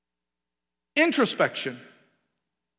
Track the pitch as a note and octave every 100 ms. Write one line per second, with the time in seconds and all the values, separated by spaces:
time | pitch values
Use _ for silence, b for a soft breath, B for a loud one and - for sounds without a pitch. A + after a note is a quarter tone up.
0 | _ _ _ _ _ _ _ _ _ -
1 | E4 - A3+ - D#3 - C3 B2 - _
2 | _ _ _ _ _ _ _